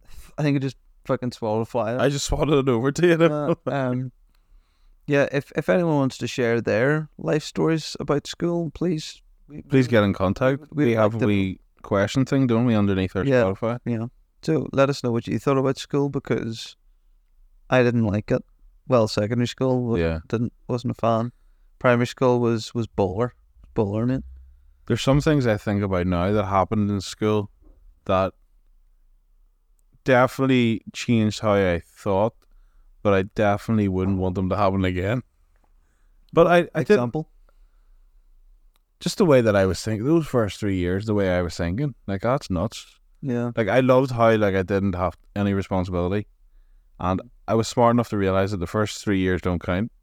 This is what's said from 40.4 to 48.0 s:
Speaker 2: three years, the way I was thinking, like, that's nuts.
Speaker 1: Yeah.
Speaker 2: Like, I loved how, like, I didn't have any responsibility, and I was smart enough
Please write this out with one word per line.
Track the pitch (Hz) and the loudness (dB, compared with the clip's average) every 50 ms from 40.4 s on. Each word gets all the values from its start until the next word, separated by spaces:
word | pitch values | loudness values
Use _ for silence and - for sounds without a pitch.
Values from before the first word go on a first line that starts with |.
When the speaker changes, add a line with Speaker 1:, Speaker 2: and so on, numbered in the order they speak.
| 110 98 - - | 0 0 -4 -4
Speaker 2:
three | 110 101 98 | -4 -2 -2
years, | 92 87 87 92 98 107 | 0 0 0 -2 -2 -2
the | 110 104 | -2 0
way | 104 98 92 90 | 0 0 2 0
I | 90 90 | 0 -2
was | 87 - | -4 -4
thinking, | - 90 85 90 117 147 143 123 - _ | -6 -4 -4 -4 -4 -4 -6 -8 -10 _
like, | - 98 95 - | -8 -8 -4 -2
that's | 113 131 143 - - | -2 -2 -2 -4 -4
nuts. | 95 82 90 - - - - - _ _ _ _ _ _ | -4 -2 -2 -4 -6 -10 -18 -20 _ _ _ _ _ _
Speaker 1:
Yeah. | - 131 120 120 120 120 117 | -8 -6 -4 -4 -4 -4 -4
Speaker 2:
Like, | - 113 92 | -2 -2 2
I | 104 127 | 2 2
loved | 131 127 127 127 139 127 127 | 4 4 4 4 2 0 0
how, | 117 117 113 113 | 2 4 4 4
like, | 107 107 101 95 | 4 2 2 2
I | 95 92 | 0 0
didn't | - 101 98 98 101 90 | 0 0 0 0 0 -2
have | 90 92 87 - - _ _ - | -2 -4 -4 -4 -8 _ _ -6
any | 104 101 101 98 | -4 -2 0 0
responsibility, | 98 95 - 98 92 90 92 90 87 87 90 98 107 104 - _ _ _ _ _ - _ _ - - _ _ _ - | -2 -2 -2 -2 -4 -2 -2 -2 -2 -2 -2 -2 -4 -6 -8 _ _ _ _ _ -20 _ _ -20 -20 _ _ _ -6
and | - 90 95 - - - - _ - - | -4 -2 -2 -4 -6 -10 -20 _ -4 -2
I | 107 | 0
was | 113 110 - | 0 0 0
smart | - 127 120 117 117 | 0 2 4 4 4
enough | 120 | 2